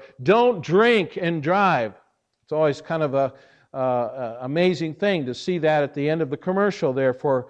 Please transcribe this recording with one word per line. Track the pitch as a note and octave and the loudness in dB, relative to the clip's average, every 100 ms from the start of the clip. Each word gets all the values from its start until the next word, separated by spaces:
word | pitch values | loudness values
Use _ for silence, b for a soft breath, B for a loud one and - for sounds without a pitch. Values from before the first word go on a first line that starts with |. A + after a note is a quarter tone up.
| B B | B B
"Don't | B2+ A3+ B3 G3 | 2 4 4 0
drink | D3 F#3 A#3+ A3 D#3+ - | 0 4 4 4 0 -4
and | E3+ E3 | -4 -2
drive." | D3 G3 F#3+ C#3 A2 - _ _ _ _ | 0 2 4 2 -2 -8 _ _ _ _
It's | - | -6
always | D#3 D3+ C#3 | 0 0 0
kind | - E3 | -6 -2
of | D3 | 0
a, | C3+ C3+ b b b b | 0 -2 b b b b
uh, | C3+ | -4
uh, | B2+ B2 A#2 C3 A#2+ A#2 | -2 0 -2 -6 -10 -8
amazing | B2+ D#3+ F3+ D3+ D#3+ | -6 0 0 0 -6
thing | D3 G3+ F3 B2+ | -2 -2 0 -4
to | |
see | A#2+ - E3+ | -6 -4 0
that | D#3 D3+ | 2 2
at | C#3+ | 0
the | C#3+ D3 | -2 -2
end | D#3+ | -2
of | C#3+ | -2
the | C#3+ | -4
commercial | F3+ F#3+ G3+ - C#3+ | -4 0 0 0 -2
there | C3 C3 | 0 0
for, | B2 D3 C3 | 0 0 -2